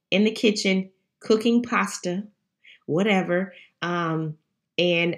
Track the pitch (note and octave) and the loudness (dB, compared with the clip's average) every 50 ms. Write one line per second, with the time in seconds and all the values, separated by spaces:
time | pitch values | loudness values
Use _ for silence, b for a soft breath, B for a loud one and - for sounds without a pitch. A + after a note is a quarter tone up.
0 | _ - - G3 G#3+ A3 A3 - - G#3+ G3+ - - G3 F#3+ F#3+ F#3 - _ _ | _ -2 2 2 2 2 2 2 0 0 2 2 0 0 0 0 -2 -6 _ _
1 | _ _ _ _ - - A3 A3 - A#3 A#3 A#3+ A#3+ - A3+ F#3+ G3 G3 - - | _ _ _ _ 0 0 0 2 2 2 2 2 0 0 -2 -2 -2 -4 -6 -8
2 | - F3+ F3 G3 G#3 - _ _ _ _ _ _ b b b b b - C#3+ F3 | -6 -4 -4 -6 -6 -10 _ _ _ _ _ _ b b b b b -4 0 0
3 | G3+ A3 G3 F#3 E3+ E3+ F3 F3+ F#3+ F#3+ B B B B B - E3+ F3 F3 F3 | 2 2 2 2 2 0 -2 -2 -2 -4 B B B B B -10 -6 -4 -4 -2
4 | E3+ D#3+ D#3+ D#3+ D#3+ D#3 D#3 _ _ _ _ _ _ _ - - F3 F3 E3+ E3+ | -2 -2 -2 -2 -4 -6 -8 _ _ _ _ _ _ _ -2 0 2 2 2 2
5 | E3+ F3 - | 0 0 -2